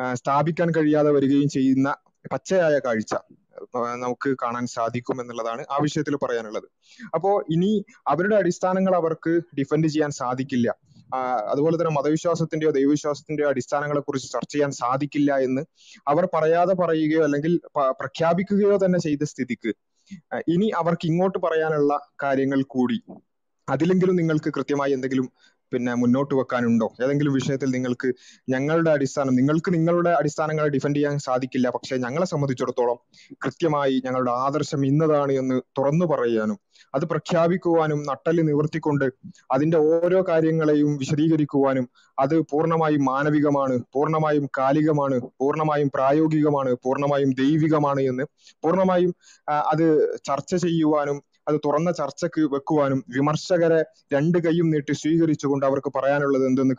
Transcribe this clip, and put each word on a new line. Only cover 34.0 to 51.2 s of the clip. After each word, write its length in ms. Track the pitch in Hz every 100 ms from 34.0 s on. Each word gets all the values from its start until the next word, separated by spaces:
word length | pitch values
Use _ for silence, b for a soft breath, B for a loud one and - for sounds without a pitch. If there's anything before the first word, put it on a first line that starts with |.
ഞങ്ങളുടെ 260 | 127 127 123
ആദർശം 560 | 123 139 151 143 143 135
ഇന്നതാണ് 460 | 147 156 147 139
എന്ന് 280 | 135 131 127 - 139
തുറന്നു 280 | 139 156 175
പറയാനും 520 | 131 120 113 107 101 _ b b
അത് 100 | 139
പ്രഖ്യാപിക്കുവാനും 1000 | 170 156 - 170 170 180 175 165 156 147 147
നട്ടല് 420 | 131 165 170 160
നിവർത്തിക്കൊണ്ട് 560 | 147 151 165 151 143 135 - - B B
അതിന്റെ 240 | 135 156 165
ഓരോ 480 | 151 165 175 185 180
കാര്യങ്ങളെയും 680 | 165 160 160 151 147 147 147
വിശദീകരിക്കുവാനും 920 | 135 147 160 156 143 135 135 131 123 b b -
അത് 220 | 139 160
പൂർണ്ണമായും 640 | 151 147 165 165 160 147
മാനവികമാണ്, 760 | 131 135 151 147 147 139 135 123 -
പൂർണ്ണമായും 580 | 135 156 160 151 151 139 135
കാലികമാണ്, 600 | 131 151 156 147 139 127
പൂർണ്ണമായും 720 | 123 - 135 156 156 147 143
പ്രായോഗികമാണ്, 800 | 139 131 151 156 156 151 143 131
പൂർണ്ണമായും 580 | 123 127 135 143 139 139
ദൈവികമാണ് 680 | 131 135 156 156 156 143 135
എന്ന് 240 | 135 127 - _ b b
പൂർണ്ണമായും, 520 | 156 185 185 180 180 - b b -
ആ, 40 | 147
അത് 580 | 147 156 165 151 - - -
ചർച്ച 280 | 139 -
ചെയ്യുവാനും 680 | 180 175 165 151 151 143 143